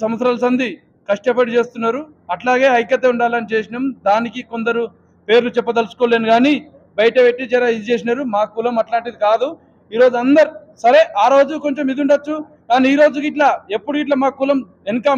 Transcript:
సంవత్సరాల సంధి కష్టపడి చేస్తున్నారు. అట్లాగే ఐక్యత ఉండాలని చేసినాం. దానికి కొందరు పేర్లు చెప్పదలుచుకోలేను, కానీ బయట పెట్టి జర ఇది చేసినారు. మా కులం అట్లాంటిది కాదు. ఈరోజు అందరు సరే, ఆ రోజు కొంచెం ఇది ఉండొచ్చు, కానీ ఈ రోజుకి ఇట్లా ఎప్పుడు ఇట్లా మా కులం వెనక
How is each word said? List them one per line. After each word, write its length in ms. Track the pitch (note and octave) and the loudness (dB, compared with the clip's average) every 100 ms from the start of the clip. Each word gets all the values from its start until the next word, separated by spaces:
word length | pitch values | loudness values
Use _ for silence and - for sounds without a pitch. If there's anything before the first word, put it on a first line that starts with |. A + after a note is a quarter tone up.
సంవత్సరాల 340 | A3 A3+ B3 A#3+ | -4 -2 -2 0
సంధి 260 | B3 B3+ A#3+ E3 _ _ - | 0 0 -2 -8 _ _ -6
కష్టపడి 420 | G3+ B3 A#3+ A#3+ A#3+ | -2 -2 0 0 0
చేస్తున్నారు. 440 | A#3 A3+ A3+ B3+ D#4 _ - | -2 -4 -4 -4 -10 _ -10
అట్లాగే 320 | F3+ B3 B3+ C4+ A#3+ | -6 -2 2 2 2
ఐక్యత 240 | A#3 B3 B3+ | 0 0 0
ఉండాలని 360 | A#3+ A#3 A#3 G#3+ | 0 -2 -2 -4
చేసినాం. 320 | A3 G#3+ A#3+ C4+ - G3 | -6 -6 -8 -8 -4 0
దానికి 320 | G#3+ A#3 B3+ A#3 | 0 -2 -10 -12
కొందరు 300 | A3+ A3+ A#3 A3+ - _ _ - | -6 -4 -4 -6 -12 _ _ 0
పేర్లు 220 | A#3 A#3+ A#3+ | 2 2 -4
చెప్పదలుచుకోలేను, 680 | G#3+ A#3 A3+ - A#3+ A#3 A3+ | -2 -4 -4 -4 0 0 2
కానీ 220 | A#3 C4+ C#4 - - _ - | 2 2 0 -6 -20 _ -2
బయట 180 | A#3 B3 B3 | 0 4 2
పెట్టి 180 | B3 B3+ | 0 -2
జర 120 | B3 B3 A3+ | 0 0 -2
ఇది 80 | G#3 | -2
చేసినారు. 320 | A#3 A3+ B3 C4 | -4 -2 -4 -4
మా 80 | G#3 G#3+ | -2 -2
కులం 220 | A3+ A#3+ A#3 | -4 -4 -2
అట్లాంటిది 360 | A3 A#3 A#3+ - G#3 | -2 -4 -6 -2 0
కాదు. 220 | A3 C4+ D#4+ _ _ _ | 0 -2 -8 _ _ _
ఈరోజు 220 | A3 B3+ A#3+ | 2 4 4
అందరు 260 | C4 D4+ D4+ - - - | 4 4 2 -2 -20 -2
సరే, 160 | A#3 D4 D#4+ G3+ | 4 4 4 2
ఆ 40 | A#3 | 4
రోజు 200 | C#4 C4+ D#4 D4 | 4 2 -2 -6
కొంచెం 200 | C#4+ C4+ | -4 -4
ఇది 100 | C4 | -2
ఉండొచ్చు, 300 | C#4 C#4+ D4 D#4 - _ - | 0 0 0 -8 -10 _ -2
కానీ 180 | B3 C4 | 2 2
ఈ 40 | C#4+ | 4
రోజుకి 240 | D4+ C4+ D4 | 2 2 -6
ఇట్లా 160 | C#4 C4+ F#3+ - G#3+ | 0 0 0 -6 -8
ఎప్పుడు 200 | - D4 | -6 -6
ఇట్లా 160 | C#4+ C4+ | -2 -2
మా 60 | C4+ C4+ | -2 -2
కులం 200 | C4+ C#4 A3+ _ G3 | -2 -2 -4 _ -8
వెనక 280 | A#3 C#4+ | -4 -2